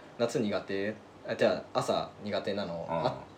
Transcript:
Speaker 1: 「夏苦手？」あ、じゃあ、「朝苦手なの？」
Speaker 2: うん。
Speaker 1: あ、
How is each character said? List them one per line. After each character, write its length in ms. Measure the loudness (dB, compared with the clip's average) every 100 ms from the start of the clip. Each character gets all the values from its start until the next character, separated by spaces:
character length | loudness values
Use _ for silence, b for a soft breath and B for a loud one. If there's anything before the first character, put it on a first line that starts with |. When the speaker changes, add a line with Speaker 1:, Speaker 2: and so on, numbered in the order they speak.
| B 0
Speaker 1:
「夏 220 | 2 4
苦 200 | 2 0
手？」 320 | 0 -2 -2 -4 -10 -10 -4
あ、 60 |
じ 100 | 4
ゃ 60 | 4
あ、 180 | 4 0 0
「朝 280 | 2 2 0 -6
苦 200 | -4 -2
手 120 | 0
な 100 | -2
の？」 220 | -2 -4 -2
Speaker 2:
う 40 |
ん。 140 | 2 2
Speaker 1:
あ、 80 | 0 -10